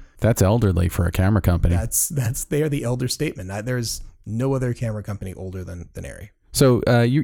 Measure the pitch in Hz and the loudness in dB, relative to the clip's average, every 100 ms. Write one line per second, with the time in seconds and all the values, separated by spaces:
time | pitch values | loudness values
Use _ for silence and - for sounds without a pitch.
0 | - - 107 113 95 117 107 87 90 - | -6 0 2 4 4 4 4 4 2 0
1 | 85 - 95 104 90 85 85 87 113 - | -2 2 2 4 2 2 4 2 0 -2
2 | - 143 120 135 - 147 151 139 117 123 | -2 -2 -2 -4 -4 -2 0 -2 -2 -2
3 | 127 - 151 - 92 101 113 127 113 - | -4 -2 -4 -6 -8 -6 -4 -4 -4 -8
4 | - - - 113 135 135 127 117 117 107 | -12 -16 -8 -2 0 0 -2 -2 -4 -6
5 | 104 98 95 90 92 92 90 87 85 - | -8 -8 -8 -10 -10 -10 -10 -12 -12 -12
6 | 107 - 107 _ _ - 135 123 - 120 | -14 -14 -18 _ _ 4 6 6 4 4
7 | 120 139 | 4 2